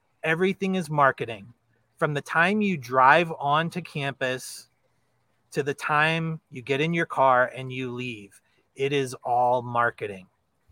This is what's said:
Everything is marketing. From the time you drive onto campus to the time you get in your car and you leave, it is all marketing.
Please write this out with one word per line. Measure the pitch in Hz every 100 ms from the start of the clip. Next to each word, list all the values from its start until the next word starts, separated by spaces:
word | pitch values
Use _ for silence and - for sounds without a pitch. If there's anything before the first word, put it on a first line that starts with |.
| _ _
Everything | 160 165 190 185 190 185
is | 151
marketing. | 151 135 - 117 107 107 - _ _ _ -
From | 156
the | 143
time | - 160 175 214
you | 202 165
drive | 120 131 131 160 165 160
onto | 143 147 165 185
campus | 160 151 139 123 131 127 - - - _ _ _ _ _ _ _ _
to | -
the | 131
time | 139 - 147 156 165 165 160 _
you | 131
get | 117 135
in | 160
your | 170 170
car | - 135 123 123 127
and | 131
you | 127 127
leave, | 120 123 110 98 _ _ _ _ -
it | 139
is | 143 131 127
all | 135 123 123 123
marketing. | 123 120 120 - 107 95 90 _ _ _ _